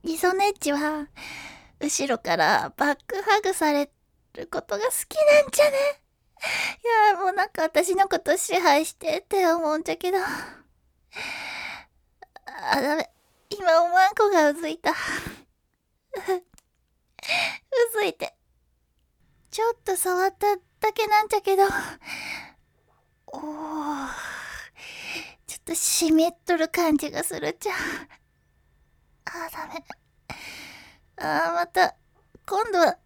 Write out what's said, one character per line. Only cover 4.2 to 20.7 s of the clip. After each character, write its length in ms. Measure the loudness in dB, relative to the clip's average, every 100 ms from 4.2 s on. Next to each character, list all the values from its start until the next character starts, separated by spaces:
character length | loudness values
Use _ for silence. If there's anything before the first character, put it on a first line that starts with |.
| _
る 140 | -16 -8
こ 140 | -8
と 160 | -6 -2
が 80 | -2
好 60 | -2 -4
き 60 | 2
な 260 | 6 6 6
ん 40 |
じ 100 | 4
ゃ 40 | 4
ね。 120 | 4 -2 -2 _ _ _ _ -6 -4 -6 -4
い 280 | 0 4 4
や、 60 | 4
も 60 | 0
う 60 |
な 140 | 0 -2
ん 20 |
か 140 | 0
私 320 | 2 2 2 2
の 120 | 2
こ 120 | 2
と 180 | 0 0
支 200 | 2 2
配 260 | 4 4 2
し 80 |
て 260 | -6 -4 -4
っ 80 | -2
て 200 | 2 4
思 240 | 2 0
う 60 | -2
ん 60 |
じ 80 | -4
ゃ 60 | -4
け 140 | 0
ど。 80 | -2
あ、 40 | -2 -8 -12 -18 _ _ _ _ _ -14 -12 -10 -12 -12 -12 -14 -18 _ _ _ -20 -20 -18 -10 -2 0
ダ 140 | 2 0
メ。 140 | -2 _ _ _ _
今 320 | -2 4 6
お 60 | 6
ま 200 | 6 4
ん 60 | 6
こ 140 | 4
が 200 | 6 4
う 20 |
ず 160 | 2 -6
い 80 | -4
た。 140 | -4
う 20 | -2 -4 -6 -8 -14 _ _ _ _ _ _ _ -10 -4 -4 _ _ _ _ _ _ _ -16 -4 -2 -2 -6 _ 0 0
ず 120 | 0 -2
い 80 |
て。 220 | -4 -12 _ _ _ _ _ _ _ _ _ _ _ _
ち 120 | -2
ょ 80 | -2
っ 20 | -2
と 140 | -4 -2
触 300 | 0 2 0
っ 80 | 0
た 180 | 0 0
だ 60 | _